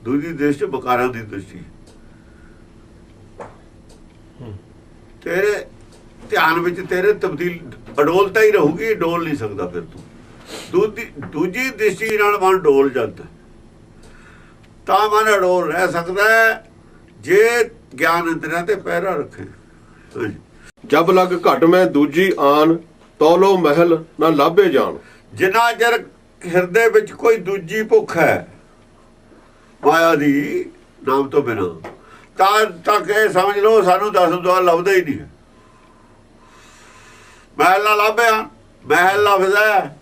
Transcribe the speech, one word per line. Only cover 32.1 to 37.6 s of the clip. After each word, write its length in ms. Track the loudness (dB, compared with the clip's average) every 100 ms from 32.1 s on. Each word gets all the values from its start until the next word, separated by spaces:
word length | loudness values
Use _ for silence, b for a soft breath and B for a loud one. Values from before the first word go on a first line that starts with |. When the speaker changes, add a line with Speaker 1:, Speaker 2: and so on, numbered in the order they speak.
| B B 0
Speaker 1:
ਤਾਂ 280 | 2 2 0
ਤੱਕ 440 | -4 -2 -2 0
ਇਹ 200 | 0 2
ਸਮਝ 300 | 2 0 2
ਲਓ 220 | 4 4
ਸਾਨੂੰ 300 | 4 2 2
ਦਸ 180 | 2 2
ਦੁਆਰ 320 | 0 0 2
ਲੱਭਦਾ 300 | 2 0 2
ਹੀ 100 | 0
ਨਹੀਂ 180 | 0 -8
ਹੈ। 100 | -10 -20 _ _ _ _ _ _ _ _ _ _ b b b b b b b b b b b
ਮਹਿਲ 240 | 0